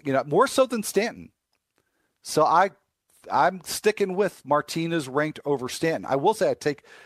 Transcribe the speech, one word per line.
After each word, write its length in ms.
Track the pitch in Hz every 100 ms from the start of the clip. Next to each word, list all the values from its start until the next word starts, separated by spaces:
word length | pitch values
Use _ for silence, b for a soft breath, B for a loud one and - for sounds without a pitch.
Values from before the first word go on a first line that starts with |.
you 100 | 143
know, 100 | 135 143
more 220 | 160 254
so 180 | - 262
than 160 | 240
Stanton. 500 | 190 - 226 90 82 _ _ _ _ _ _ _ _ _
So 200 | - -
I, 280 | 156 160 196 - _ _ _ _ -
I'm 300 | 104 160 190
sticking 520 | - - 208 208 196 185
with 280 | 196 - 131
Martinez 600 | 147 147 165 165 165 131
ranked 320 | 131 151 - 143
over 240 | 143 123
Stanton. 380 | - 165 143 87
I 60 | 135
will 180 | 165
say 160 | 214 165
I 60 | 123
take, 280 | 151 139 - B